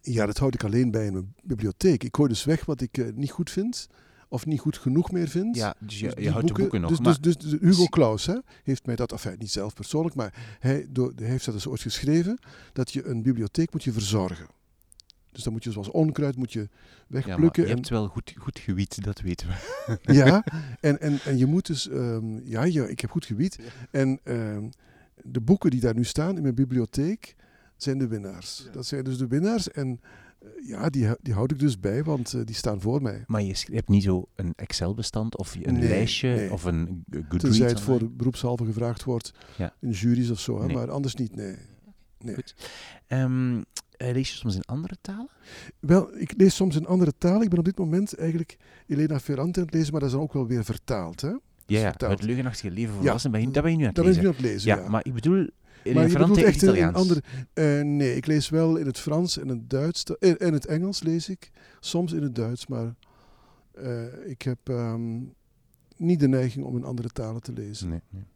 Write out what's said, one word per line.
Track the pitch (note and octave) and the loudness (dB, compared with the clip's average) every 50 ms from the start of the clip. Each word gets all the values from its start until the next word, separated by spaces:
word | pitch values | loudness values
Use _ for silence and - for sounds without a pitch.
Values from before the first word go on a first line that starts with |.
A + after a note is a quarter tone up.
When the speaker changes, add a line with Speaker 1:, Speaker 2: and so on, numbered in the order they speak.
Speaker 1:
Ja, | _ - A#2+ A2 G#2 | _ -2 0 0 0
dat | G#2 G#2 | 0 0
houd | - C#3 C3+ A#2 | 0 0 0 0
ik | A#2 - | 0 -4
alleen | G2+ G#2 A#2+ B2+ A#2+ | 0 2 2 2 2
bij | G#2 A2+ G#2+ | 0 0 -2
in | G#2 F#2+ | -2 -4
mijn | F#2+ F#2 G2 - _ _ | -4 -6 -8 -14 _ _
bibliotheek. | F#3+ C3+ G#2 G#2+ G#2 - _ - F#3+ D#3 G#2+ - | -8 -6 -4 -2 -4 -2 _ 4 4 4 4 0
Ik | A#2+ - | -2 2
gooi | - D3 C3+ | 2 4 4
dus | A2+ - - | 2 0 0
weg | C#3+ D#3+ D#3 - | 0 0 0 0
wat | - D3+ B2 | -6 -4 -4
ik, | C3 A#2 - | -6 -6 -4
eh, | - A#2+ A2+ G#2+ | -4 -4 -4 -4
niet | A#2+ C#3+ C3+ | -4 -6 -4
goed | - - F3 - | -4 -6 -6 -4
vind | - F#3+ G3+ B3 A#3+ - - - _ _ _ _ _ _ - _ | -2 -2 -2 -2 -4 -6 -12 -14 _ _ _ _ _ _ -14 _
of | - A#2+ - | -8 -6 -2
niet | D#3 D#3 C#3 | -2 -2 0
goed | - D3+ - | 0 -4 -4
genoeg | - - C3 C3 D#3+ E3+ - | -2 -2 2 2 2 2 2
meer | F#3 F3+ E3+ | -2 -4 -4
vind. | D3+ C#3+ F3 G3 A3+ A#3+ | -2 -2 -2 -2 -2 -2
Speaker 2:
Ja, | A#2+ G#2+ G2+ - _ | -2 -2 -4 -4 _
dus | G#2+ G#2 G#2+ G2+ | -12 -12 -10 -6
je, | G#2+ | -6
Speaker 1:
Dus | G2+ - | -6 -6
Speaker 2:
je | - | -2
Speaker 1:
die | G#2 - | -2 0
Speaker 2:
houdt | - - D#3 | 0 2 2
de | E3+ - | 2 2
Speaker 1:
boeken, | - - | 2 0
Speaker 2:
boeken | - - G3+ | 2 2 0
nog, | E3+ E3 | 0 0
Speaker 1:
dus, | E3 D3 | 0 2
Speaker 2:
maar | C#3+ E3+ D#3+ C#3 | 4 2 2 4
Speaker 1:
dus, | D3 E3+ E3+ | 2 2 2
dus, | - - D#3 | 2 -2 -4
dus | D3+ D#3 | -2 4
Hugo | G#3 E3+ F#3+ F3 | 6 6 8 8
Speaker 2:
si- | F3+ - | 6 4
Speaker 1:
Claus, | - E3+ C#3 A2+ A2 G2+ - | 6 4 4 4 4 0 -2
hè, | - F#3 B3+ - _ - - _ | -2 -4 -4 -6 _ -20 -10 _
heeft | - C3+ - _ | -4 -4 -2 _
mij | B2+ A#2 | -4 -2
dat, | G#2+ B2 - | -2 -2 -4
enfin, | - A2 - G#2+ F#2 | -4 -8 -8 -8 -8
niet | G2 A2+ G2+ | -8 -8 -6
zelf | - G#2+ G2 G#2 - | -4 -4 -4 -6 -8
persoonlijk, | - G2+ - - D3+ E3 E3+ - | -10 -10 -4 -2 -2 -2 -2 -2
maar | C#3 A2+ G2 - - A#2+ A2 G#2+ - | -4 -6 -6 -8 -14 -18 -18 -14 -2
hij, | - B2+ C3+ D3 - - | 0 2 2 2 -2 -4
door, | C3 B2+ B2+ B2+ B2+ | -2 -2 -2 -2 -2
hij | B2 A2 | -6 -4
heeft | A2+ B2+ C3 - | -2 -2 -2 -4
dat | - G#2+ | -4 -6
dus | G2+ - | -6 -6
ooit | - - - | -6 -6 -6
geschreven, | - A2+ - - - C#3 D3+ E3 E3+ F#3+ A#3 B3+ _ - - - - - _ | -6 -6 -6 -2 0 2 2 2 2 0 -4 -6 _ -20 -20 -20 -20 -10 _
dat | C3 B2+ - - | -4 -4 -4 -4
je | C#3 B2 | -8 -6
een | - B2+ A2+ A2 | -4 -4 0 2
bibliotheek | C3 B2+ A2+ A2 G2+ - - E3 - - | 2 2 2 -2 -2 0 0 0 0 -2
moet | D#3 - | -4 -4
je | C3 | -2
verzorgen. | A2 A2+ G#2+ G2 G#2 G#2+ F#2 F#2 F2 E2 E2 - _ _ _ _ _ _ _ _ - - _ _ _ _ _ _ | -2 -2 -2 0 0 0 0 0 -4 -8 -14 -20 _ _ _ _ _ _ _ _ -20 -20 _ _ _ _ _ _
Dus | _ - A2 | _ -8 -6
dan | A#2+ A2 | -6 -6
moet | A2+ - | -4 -6
je | A#2+ | -6
zoals | G#2 G#2+ G2 G2+ | -8 -6 -8 -4
onkruid | - E3 D#3+ D#3 C3+ D3 D3 C#3 C3 | 0 2 2 2 2 0 -2 -2 -2
moet | B2+ B2+ A#2 - | -4 -6 -6 -4
je | A2+ | -6
Speaker 2:
Ja, | G#2 G#2 _ _ - - - - _ | -6 -8 _ _ -20 -20 -20 -20 _
maar | _ B2+ C3+ C3+ | _ -6 -4 -4
Speaker 1:
wegplukken | - F#2 D3+ D#3+ E3 - - E3+ | -2 2 4 4 4 4 2 2
Speaker 2:
je | - | 2
Speaker 1:
en | A2+ | 0
Speaker 2:
hebt | B2 B2+ - | -2 -2 -2
wel | A#2+ A2 G#2+ | -2 -2 -2
goed, | F#2+ - A#2 - - - | -2 -6 -10 -12 -12 -18
goed | - - C#3 - - | -12 -12 -12 -12 -8
gewied, | - - F#2+ F#2 G2+ - - - G2 | -6 -4 -2 -2 -2 -4 -4 -8 -6
dat | G2+ G2 - | -6 -6 -4
weten | - F2+ F2 - - | -4 -6 -4 -4 -4
we. | F2 F2+ F2+ - A4+ B4+ C#5+ - - A2+ - | -6 -6 -6 -8 -10 -10 -8 -6 -6 -6 -4
<laughs> | - - C#3 | 4 6 8
Speaker 1:
Ja, | C#3+ C3+ C3+ E3+ G#3 A3 - D3 D#3+ D3+ C3+ A#2+ - | 10 10 10 8 6 4 0 -6 -8 -8 -10 -12 -2
en, | - D3+ C#3+ - | 0 0 0 2
en, | D3 D3+ C#3+ C3+ - | 0 -2 -2 0 0
en | C#3+ C3+ | 0 2
je | B2 C3 | 4 4
moet | C3+ D#3 F#3 - | 4 2 0 0
dus, | - D#3+ B2 - - | -2 -6 -6 -4 -4
ehm, | C3 C3+ B2 A#2+ A2+ A2+ A2 A2+ A2 A2 B2 | -4 -4 -2 -2 -4 -4 -4 -6 -8 -8 -8
ja, | - A2 A2 C3+ | -6 -2 0 0
ja, | F3 E3+ D3+ A#2+ | 2 2 2 0
ik | - - - | -2 -4 -6
heb | - A2+ | -8 -4
goed | - E3+ - | -4 -6 -4
gewied. | - G#2+ G2+ C3+ C3 - - | -4 -2 -2 -2 -2 -2 -8
Speaker 2:
Ja. | A2+ A#2 - B2+ B2 - | -16 -16 -14 -16 -16 -6
Speaker 1:
En, | - C#3 C3+ C3 C3+ C3+ _ | -2 0 0 0 0 -2 _
ehm, | C#3+ B2 A#2 A2+ G#2+ G#2 G#2 G#2+ A#2 - _ _ _ _ _ - _ _ _ - | -6 -4 -4 -4 -6 -6 -8 -8 -10 -12 _ _ _ _ _ -20 _ _ _ -18
de | B2 B2+ - | -8 -6 -4
boeken | A2+ A#2+ G3 - - C#3+ | 4 4 2 4 4 2
die | B2+ B2+ | 2 2
daar | A#2 A#2+ A2 | 2 2 2
nu | A#2 A#2+ | 2 0
staan | - - D3+ D3+ F3+ G3 | 0 0 -2 -2 -2 -2
in | E3+ | 0
mijn | D3+ C3+ A#2+ | -2 -2 2
bibliotheek | A#2+ C3+ B2+ B2+ B2 A2+ - - - C#3 E3+ G#3+ - - - _ _ _ _ _ _ _ _ _ | 2 0 2 2 -2 -2 -2 -2 -2 -2 -2 -2 -4 -8 -20 _ _ _ _ _ _ _ _ _
zijn | _ - C#3+ C3 | _ -4 -4 -2
de | C3+ C3 | -2 -2
winnaars. | A#2 A2 G#2 G2 F#2+ F#2+ E2+ F#2 - - - C3+ | -2 -4 -6 -8 -10 -14 -14 -14 -14 -14 -14 -16
Speaker 2:
Ja. | C3 | -14
Speaker 1:
Dat | - C3 B2 | -12 -12 -8
zijn | - D3 C#3 C3 | -6 -6 -6 -4
dus | C3 C3 | -4 -4
de | B2 C3+ | -4 -2
winnaars | A#2+ B2+ D3 F3 G#3 A#3 A3 F3+ - | 0 0 2 2 2 0 0 -2 -4
en, | - D3 C#3 C3 B2 A#2+ _ - - - - - _ _ | -6 -6 -6 -6 -6 -8 _ -20 -20 -20 -20 -20 _ _
eh, | - G#2 - F4+ C4+ | -20 -20 -18 -16 -12
ja, | - A2 G2 A2 B2+ | -10 -8 -2 -2 0
die, | B2+ C3+ A#2+ G#2+ A#2 - | 2 2 2 2 0 -2
die | - C3 A2 | -2 -4 -2
houd | G2 A#2 C3 | 0 0 -2
ik | D3+ C3 | 0 2
dus | C#3+ D3 A#2 F#2+ | 2 0 0 0
bij, | F#2+ G2+ G2+ C3 D3+ | -2 -2 -2 -2 -2
want, | D#3+ D3+ C3 A#2+ - - | -2 -2 -4 -4 -4 -4
eh, | B2 A2+ | -6 -6
die | A2 A2 | -6 -8
staan | - - B2 G#2 G2 | -4 -2 -2 -2 -2
voor | F#2 A2 B2 D3 | -2 -2 0 0
mij. | C#3 A2 G2+ G#2 A2+ | -2 -4 -6 -8 -6
Speaker 2:
Maar | - A2+ G#2+ | -4 -2 -2
je | G2+ F#2+ F#2+ | -2 -2 -4
sch-, | - - | -6 -8
je | - - | -4 -4
hebt | A2+ - - | -4 2 4
niet | G2+ G2+ F#2+ | 4 6 6
zo | G2 F#2 F#2 - _ _ | 4 2 0 -2 _ _
een | - F#2 E2+ E2 | -6 -6 -6 -6
Excel-bestand | - - - - - F2 F2 G#2 A#2 A2+ - - A2 A2 A2+ - | -6 -8 -8 -6 -4 -2 -2 -2 -4 -6 -4 -4 -4 -4 -4 -4
of | - F#2 - - F2+ | -6 -8 -8 -8 -6
een | E2+ - B2+ | -2 0 2
Speaker 1:
Nee, | - - - | 2 4 2
Speaker 2:
lijstje | F2 G2 A2+ A#2 - - - B2+ B2 | 2 2 2 0 0 0 0 0 0
Speaker 1:
nee. | A2+ G#2 F#2 | 0 0 -2
Speaker 2:
of | - - E2+ | -4 -2 -2
een | F2+ E2+ D#2+ E2 E2+ F#2 E2+ - - | 0 0 0 0 -2 -6 -10 -10 -10
G-, | - | -8
Goodreads | D2 D#2+ D2 F2 F2+ - | -8 -6 -2 -2 2 4
Speaker 1:
Tenzij | C3+ G#2+ A2 B2+ | 6 6 6 6
het | A#2+ A#2 G#2+ | 4 4 0
voor | G2+ A2+ C3 | 2 2 2
Speaker 2:
online? | A#2+ A2+ A#2 A#2+ | 2 2 -2 -4
Speaker 1:
beroepshalve | B2+ A#2+ C3 B2 - - A#2+ B2 A#2+ A#2+ | -2 -2 -2 -2 0 -2 -2 -2 -2 -2
gevraagd | A2 G#2+ A2 A#2+ A#2 A#2 - - | -2 -2 -2 -2 -4 -4 -6 -4
wordt | B2+ B2 A#2 - - - - - - - | -4 -4 -2 -4 -6 -10 -14 -20 -18 -8
Speaker 2:
Ja. | - F#2 E2 - _ | -6 -6 -6 -6 _
Speaker 1:
in | - A#2+ | -4 -4
juries | A2 F2+ G#2 A#2+ A#2+ B2 B2 A#2 | -2 2 4 4 4 4 2 0
of | A#2 - | -2 -4
zo, | - - A2+ G#2 | -2 -4 -2 -2
hè, | G#2+ | -2
Speaker 2:
Nee. | F2 C#3+ | -2 -2
Speaker 1:
maar | B2 A#2 C3 | -2 -4 -4
anders | D#3 C#3 C#3 C3 A2+ | -4 -2 -4 -4 -2
niet, | - B2 G#2+ - | -4 -6 -6 -6
nee. | A2+ G#2 G2 F#2 F2 - - - _ _ G#3 - _ _ _ _ _ | -8 -10 -10 -10 -12 -18 -20 -20 _ _ -20 -20 _ _ _ _ _
Nee. | A#2 A#2 - | -12 -10 -10
Speaker 2:
Goed. | C3+ - - - _ - - - - - - - - _ | -10 -10 -12 -16 _ -18 -16 -16 -18 -18 -20 -20 -20 _
Ehm, | _ B2+ C3 C3 B2+ B2+ B2+ B2+ B2+ A#2+ A2+ - _ _ - _ _ _ | _ 0 0 2 2 2 0 0 0 0 -2 -4 _ _ -16 _ _ _
eh, | _ B2+ B2+ B2 | _ -4 -2 0
lees | C3 C3+ - | 0 -2 -2
je | - | -6
soms | - - A#2 F#2 | -6 -4 -2 -2
in | F#2+ - | -2 -4
andere | - A#2+ C#3+ E3 F#3 F#3 - | -6 -6 -6 -6 -8 -12 -12
talen? | - - G3 G#3+ A#3+ C#4+ _ _ _ - - - - - - _ | -12 -12 -10 -10 -12 -14 _ _ _ -20 -20 -18 -18 -20 -16 _
Speaker 1:
Wel, | - C3+ F3 G3 - F#3+ - | 4 6 6 6 6 2 -4
ik | - - - - | -6 -6 -6 4
lees | D#3+ F#3+ F#3+ - | 6 6 6 8
soms | - F#3+ F#3 C#3+ | 4 0 2 2
in | D#3 D#3+ | 0 0
andere | - F#3 F#3 F3+ D3+ - | 2 2 4 4 2 2
talen. | _ - F3 F#3+ G#3+ | _ 2 4 4 4
Ik | A3+ G3+ | 4 4
ben | F3 E3+ | 2 2
op | D#3+ | 2
dit | F3+ F#3+ | 0 0
moment | - F#3 D#3 D#3 F#3 G#3 G3+ - | 0 -2 0 2 0 0 -2 -4
eigenlijk | - D#3+ E3 D#3+ E3+ E3 - - _ _ - - - _ | -4 -4 -2 -2 -2 -4 -4 -10 _ _ -20 -20 -20 _
Elena | - D#3 C#3 D#3 D3+ D3+ C3+ | -2 0 0 2 2 0 -2
Ferrante | - - C#3+ C3 C#3 F3 F3+ F#3 | -2 -2 -2 -2 -2 0 0 -2
aan | F3+ | -2
het | D3+ - | 0 2
lezen, | D#3+ D#3+ C#3+ | 0 0 2
maar | D3+ D#3 | 0 0
dat | C#3+ C3+ | 0 0
is | B2 | 0
dan | C3+ D#3 | 0 -2
ook | D3 - | -2 -2
wel | C#3 B2+ | -2 0
weer | A2+ B2 A#2+ G#2+ | 0 0 0 0
vertaald, | - G#2+ - _ - B2+ G2+ F2 E2 F2 - | -2 -4 -6 _ -4 -4 -2 -2 -6 -6 -6
hè? | - D3 | -4 -4
Dat | G#3+ C#4 _ _ _ _ _ | -4 -6 _ _ _ _ _
Speaker 2:
Ja, | - G#2 | 0 2
Speaker 1:
is | G#2+ A2 | 2 2
Speaker 2:
ja, | F#2 | 2
Speaker 1:
vertaald. | - - - G#2+ G2 F#2+ | 0 -2 0 0 0 0
Speaker 2:
Het | G#2 | 0
Leugenachtige | A2 B2 B2+ B2+ B2+ G#2+ - - G2 | -2 -2 -2 -2 -4 -6 -6 -8 -6
Leven | E2+ G#2 A#2+ A2+ G#2 | -4 -4 -4 -4 -2
van | G2+ F#2+ | 2 2
Speaker 1:
Ja. | C#3+ | 2
Speaker 2:
Lassen, | A#2+ C3+ - C#3 | 2 2 -2 -2
ben | G#2+ G#2+ | 0 0
je, | A2+ B2+ | 0 2
dat | C3+ D3 D3 | 0 2 2
ben | E3 | 2
je | E3 | 2
nu | D#3+ D3 | 2 2
aan | |
het | A2 - | 2 2
Speaker 1:
Dat | E3+ E3+ | 4 6
ben | F#3 F#3 | 6 6
ik | E3 | 6
Speaker 2:
lezen. | F#3 F#3+ D#3 | 4 2 2
Speaker 1:
nu | |
aan | B2+ B2+ A#2 | 2 -2 -2
het | G2+ | -2
lezen, | G2 G2 G#2+ G2+ | 0 2 2 2
Speaker 2:
Ja, | G2 F2+ | 2 2
Speaker 1:
ja. | G2+ | -2
Speaker 2:
maar | G#2+ A2 - | -2 -2 -2
ik | - B2+ | -2 -6
bedoel, | A#2 A2 D#3 F#3 | 0 2 4 4
Elena | F#3+ E3 - _ _ _ _ - - - G#2 B2+ - | 4 2 0 _ _ _ _ -20 -8 -2 2 6 6
Speaker 1:
Maar | E3 | 6
je | E3 | 6
Speaker 2:
Ferrante | F3+ - | 6 6
Speaker 1:
bedoelt | D#3 F3+ G#3 | 6 8 8
Speaker 2:
in | F3+ E3 | 8 8
Speaker 1:
echt | G3+ C#3+ - | 8 8 8
Speaker 2:
het | F#3+ F#3+ | 6 6
Speaker 1:
een | F#3+ | 8
Speaker 2:
Italiaans. | F#3 E3+ E3+ F3 | 8 4 4 4
Speaker 1:
andere, | F3+ F#3 F#3 F3 D3 - - C3 C3 B2+ - _ | 4 4 4 4 2 0 -6 -12 -12 -12 -8 _
eh, | - D#3 D3 C#3+ D3 D3 | 2 4 4 4 4 2
nee, | D3 C#3+ C#3+ C#3+ B2+ A#2+ | 2 2 2 2 2 0
ik | C3 C3 | 0 0
lees | D3+ D#3 D3+ C#3+ - | 2 2 2 2 2
wel | D#3 D#3+ E3 E3 D#3+ | 2 2 4 4 2
in | E3 D#3 | 2 0
het | C3+ A#2+ - | -4 -4 -4
Frans | - D3 D3+ D#3+ F3+ F3 - | -4 -2 0 0 0 0 -2
en | D#3 D3 | -4 -4
het | C3+ B2+ A#2 A2+ A#2+ | -6 -6 -6 -6 -4
Duits, | C#3 C3+ C#3+ E3 F3 - - | -2 0 0 -2 -2 -4 -6
ta-, | - F#3 - | -6 -4 4
eh, | - F#3 E3 - | 4 4 4 4
en | F#3 F3 D#3 | 2 2 2
het | C#3+ - | 0 0
Engels | - D#3 D#3+ F3 G3 G3 - - | 0 -2 -2 0 -2 -4 -2 -2
lees | D#3+ E3 E3+ D#3+ - | 0 -2 -2 -2 -6
ik. | F#3+ - - - _ - - - - _ | -10 -10 -12 -20 _ -20 -20 -20 -20 _
Soms | - - - E3+ F3+ D#3+ E3 | -10 -4 -2 -2 -2 0 -2
in | D#3+ D3 | -2 -2
het | C#3 A#2 | -2 -2
Duits, | A#2+ A2+ A2+ B2 - - | -2 -2 -4 -4 -8 -8
maar, | - C3 A#2 A#2 A#2 A#2 _ _ _ _ _ _ _ - _ _ _ _ _ _ _ | -8 -6 -4 -4 -6 -8 _ _ _ _ _ _ _ -20 _ _ _ _ _ _ _
eh, | _ - - B2+ A#2+ A#2 A#2 B2 C3+ - - G3 | _ -12 -8 -8 -6 -6 -8 -10 -12 -14 -12 -12
ik | C3 - | -12 -6
heb, | - C3+ B2 - _ - | -4 -4 -6 -4 _ -6
ehm, | B2+ A#2+ A#2 A2+ A2+ A#2 A#2 A2+ A2+ A#2 C3 C3 - _ _ _ _ _ _ _ _ _ _ _ _ | -4 -2 -2 -4 -4 -4 -4 -6 -6 -8 -8 -12 -16 _ _ _ _ _ _ _ _ _ _ _ _
niet | _ E3 E3+ F3+ D#3 | _ 2 2 4 6
de | C#3+ | 6
neiging | C3 C3 C3 B2+ B2 A2 C#3 C#3 | 4 4 4 2 0 -2 -6 -6
om | C3 B2 | -4 -4
in | B2 B2+ | -4 -4
andere | C3+ B2 A#2 A#2 A#2+ | -4 -6 -6 -6 -6
talen | - - A#2 A2 A2+ A#2 | -6 -8 -8 -6 -8 -10
te | - - A#2+ | -10 -10 -10
lezen. | A#2 G#2 G#2 G#2 G2 F#2+ F2 | -10 -10 -10 -10 -8 -6 -6
Speaker 2:
Nee, | E2 E2+ - _ | -6 -6 -8 _
nee. | - F#2+ G2 - _ | -16 -16 -16 -18 _